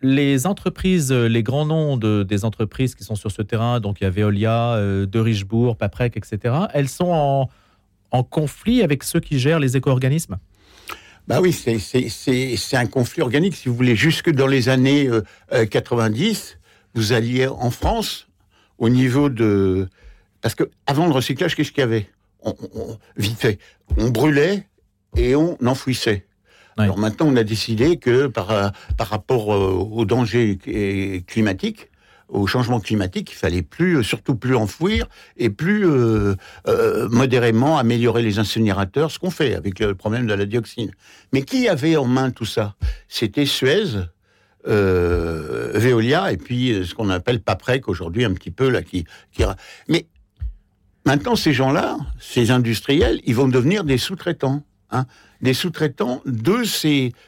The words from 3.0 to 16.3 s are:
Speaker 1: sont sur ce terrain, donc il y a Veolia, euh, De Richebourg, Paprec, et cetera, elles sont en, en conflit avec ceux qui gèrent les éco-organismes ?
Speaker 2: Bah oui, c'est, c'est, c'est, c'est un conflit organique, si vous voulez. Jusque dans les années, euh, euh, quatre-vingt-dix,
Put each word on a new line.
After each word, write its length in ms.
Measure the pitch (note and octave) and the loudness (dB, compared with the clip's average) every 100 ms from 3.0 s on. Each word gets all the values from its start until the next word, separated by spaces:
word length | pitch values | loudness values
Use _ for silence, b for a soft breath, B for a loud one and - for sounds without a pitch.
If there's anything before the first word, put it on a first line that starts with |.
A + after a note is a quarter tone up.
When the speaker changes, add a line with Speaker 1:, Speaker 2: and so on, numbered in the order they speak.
Speaker 1:
sont 100 | G#2 | -8
sur 160 | G#2 G#2+ | -6 -6
ce 100 | - | -6
terrain, 380 | G#2 A2 A#2 A#2+ | -4 -2 0 0
donc 220 | G2+ G2 | -2 -2
il 40 | |
y 20 | F#2+ | -2
a 20 | |
Veolia, 640 | F#2+ G#2+ G2+ A2 A#2 A#2+ | 0 0 2 2 2 0
euh, 340 | A2+ G2+ G2 G2 | 0 0 0 0
De 140 | A2+ | 0
Richebourg, 560 | A2+ G#2 G2 A2+ B2 A2 | 2 0 0 0 0 0
Paprec, 400 | G2+ - A#2+ G#2+ | -4 -2 -4 -4
et 40 | |
cetera, 440 | - G#2 A#2 D3 G#3+ | -8 -6 -2 0 0
elles 140 | D3 C3+ | 0 -2
sont 240 | - F3+ | -2 0
en, 360 | D#3+ C#3+ C3+ C3 b b b b _ _ | 2 2 0 -2 b b b b _ _
en 140 | B2+ | -2
conflit 580 | B2 - D3 - A3 B3 | 0 -2 -4 -4 0 2
avec 220 | E3+ C#3 | 2 0
ceux 160 | - E3+ | -2 -4
qui 180 | - C#3 | 0 0
gèrent 220 | C#3 E3 | 2 2
les 160 | C3+ C3 | 2 0
éco-organismes ? 600 | C#3+ B2+ C3 D#3+ - F#2+ - B B B B B B B - | 0 2 2 -2 -4 -10 -12 B B B B B B B -4
Speaker 2:
Bah 120 | A#2 | 2
oui, 120 | F3+ | 2
c'est, 260 | - A#2 A2+ | 0 -2 -2
c'est, 300 | - B2+ A#2+ | -2 -2 -2
c'est, 480 | - - B2+ C3 A#2 | -4 -2 -2 -2 -4
c'est 200 | - B2+ | -2 -2
un 100 | A#2+ | 0
conflit 360 | C3+ A#2+ - | 0 -2 -2
organique, 320 | B2 C#3 F#3+ | 0 2 0
si 140 | - B2+ | -2 -4
vous 80 | A#2+ | 0
voulez. 180 | B2+ | 2
Jusque 360 | G#2 D#3+ - E3+ | 4 2 2 0
dans 180 | C3 C3+ | 2 2
les 220 | C3+ A#2+ | 2 2
années, 360 | C3 C3+ C#3+ C3+ | 2 4 4 2
euh, 160 | A2+ G#2 B - | 0 -2 B -2
euh, 140 | B2 A2 | 0 2
quatre-vingt-dix, 920 | C3+ - A#2+ A2 A2 A3 | 0 0 0 0 0 -2